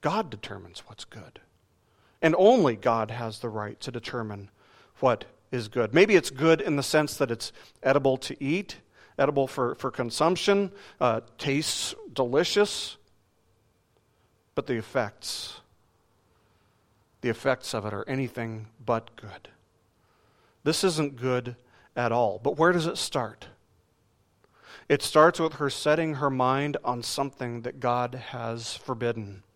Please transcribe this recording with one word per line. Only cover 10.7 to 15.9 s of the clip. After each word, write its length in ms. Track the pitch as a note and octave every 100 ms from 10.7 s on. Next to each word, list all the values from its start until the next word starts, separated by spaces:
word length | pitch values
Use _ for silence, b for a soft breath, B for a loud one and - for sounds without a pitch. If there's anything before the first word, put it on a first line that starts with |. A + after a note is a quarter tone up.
| B B B
uh, 200 | B2+ A2+ - _
tastes 580 | C#3+ C#3 D#3 - - - G#4
delicious, 840 | - B2 C3+ F3 - D#3+ - - - _ _ _ _ _ _ _ _ _ _ _ _ _ _ _ -
but 120 | -
the 80 | A#2+
effects, 840 | G#2+ C3+ G#2+ - - - - - _ _ _